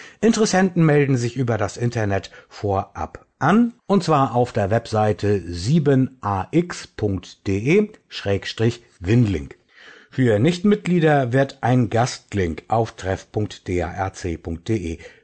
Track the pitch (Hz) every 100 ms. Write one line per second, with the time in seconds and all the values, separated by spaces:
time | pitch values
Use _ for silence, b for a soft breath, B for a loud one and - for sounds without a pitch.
0 | B B 214 220 214 185 190 180 160 147
1 | 135 131 120 131 123 107 101 - 120 117
2 | 104 98 - B B - 104 98 98 -
3 | 80 - _ - 143 208 240 - - 196
4 | 175 151 131 123 123 117 98 113 - 110
5 | 107 101 101 104 90 87 98 170 143 135
6 | 127 - 104 98 92 156 175 - - -
7 | 104 95 - - - 98 117 196 214 -
8 | _ - 101 98 - - 113 - _ -
9 | 85 120 110 85 67 - _ B B B
10 | B - 127 101 131 175 208 208 170 175
11 | 156 147 123 131 135 - 113 127 107 113
12 | 127 - - 101 87 78 - 113 113 -
13 | 95 95 - 110 104 - - 90 85 90
14 | 95 - 90 82 - 82 - 110 85 80
15 | B B